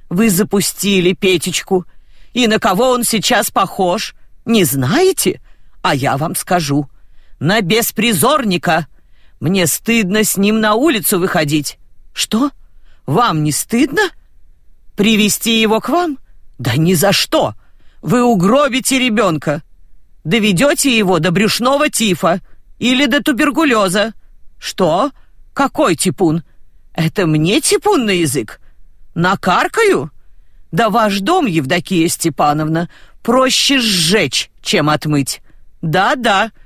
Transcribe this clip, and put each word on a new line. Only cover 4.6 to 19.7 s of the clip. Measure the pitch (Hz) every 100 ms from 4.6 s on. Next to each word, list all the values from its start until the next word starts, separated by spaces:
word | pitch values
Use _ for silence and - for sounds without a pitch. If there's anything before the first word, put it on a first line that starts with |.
| 160
знаете? | 135 127 226 381 - - - - - - -
А | 185 151
я | 131 127
вам | 156 175
скажу. | - 180 147 143 147 - - - - -
На | 135 214
беспризорника. | 180 220 233 - 233 196 208 302 226 175 - 165 160 - - - - -
Мне | 143 190 170
стыдно | - - 233 190 208
с | 214 -
ним | 202 220
на | 214 214
улицу | 302 240 - 190
выходить. | 180 180 156 151 143 - - - -
Что? | - - 214 277 - - - - - -
Вам | 147 233 165
не | 151
стыдно? | 143 - 233 285 302 392 - - - - - - - - -
Привести | 208 220 208 - 202 226
его | 220 220
к | 214
вам? | 302 359 269 - - - -
Да | 120 117
ни | 160
за | 185 196
что! | - - 320 156 101 - - - -
Вы | - 233
угробите | 240 220 180 262 294 247 - 262
ребёнка. | 254 214 208 156 - 151 -